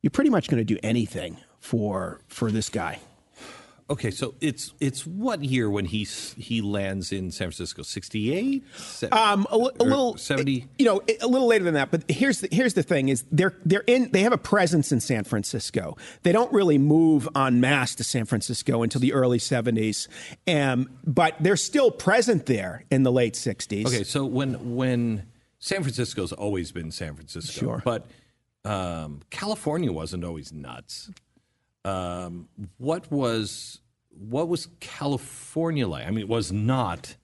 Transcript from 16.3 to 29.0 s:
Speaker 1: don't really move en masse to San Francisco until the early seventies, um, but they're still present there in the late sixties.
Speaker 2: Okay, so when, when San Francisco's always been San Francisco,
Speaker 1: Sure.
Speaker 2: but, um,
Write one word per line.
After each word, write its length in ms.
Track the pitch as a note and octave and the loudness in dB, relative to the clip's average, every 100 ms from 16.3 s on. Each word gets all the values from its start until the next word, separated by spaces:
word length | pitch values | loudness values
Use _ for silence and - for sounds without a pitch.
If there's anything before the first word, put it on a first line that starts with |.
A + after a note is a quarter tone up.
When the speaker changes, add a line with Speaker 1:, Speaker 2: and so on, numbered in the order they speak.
Speaker 1:
don't 180 | G#3 A#3+ | 4 4
really 260 | G3+ F#3 D3 | 4 6 6
move 520 | C#3+ D#3 E3 D3+ A2+ | 6 6 6 4 2
en 280 | C#3 C3+ A#2+ | 0 4 4
masse 340 | B2+ C#3+ B2+ - | 6 4 2 -2
to 80 | |
San 220 | A#2+ B2+ G#2+ | -2 -2 0
Francisco 580 | A2+ - A#2 - A#2+ | -2 -2 -4 0 2
until 160 | A#2 B2 | 2 2
the 140 | B2+ | 2
early 260 | C#3+ B2+ B2 | 4 2 2
seventies, 680 | - B2+ A#2+ A2+ A2 G2+ - - - - - | 0 0 0 0 0 -2 -8 -14 -18 -6 0
um, 400 | D#3 C#3 B2 C3 - - | 2 2 0 -2 -4 -2
but 300 | C3+ D#3+ - | 4 2 4
they're 160 | D#3+ G3+ | 2 2
still 340 | - D4 B3+ | 2 4 4
present 560 | - - A3+ A3+ F#3+ - | 4 2 4 4 2 2
there 380 | A2+ F#2 E2 - | -2 -2 -10 0
in 120 | C3+ | 4
the 80 | B2+ | 4
late 260 | B2+ A#2 - | 4 2 0
sixties. 480 | - G2 - G#2 A2+ | -6 -6 -6 -2 0
Speaker 2:
Okay, 180 | B2 | 0
so 220 | G2+ C#3+ C3+ | -2 -4 -2
when, 500 | B2+ C#3 B2 A#2+ A#2+ | -2 -2 -4 -6 -2
when 520 | B2+ B2 A#2+ G#2+ - _ _ _ | 0 0 0 -2 -8 _ _ _
San 220 | - - | -6 -2
Francisco's 520 | C#3 A2+ A#2 - F2 | -2 -2 -4 -4 -6
always 400 | E2 G#2 G2 D#2+ | -4 -4 -4 -4
been 180 | F2+ D#2+ | -8 -10
San 240 | - D#2+ C#2+ | -10 -10 -12
Francisco, 360 | D#2 E2+ D#2+ - B2 | -14 -12 -10 -6 -4
Speaker 1:
Sure. 140 | A2+ B2 | -4 -4
Speaker 2:
but, 200 | A2+ - - _ _ _ _ G#2 | -6 -10 -20 _ _ _ _ -6
um, 560 | G2+ F2+ E2 | -4 -4 -6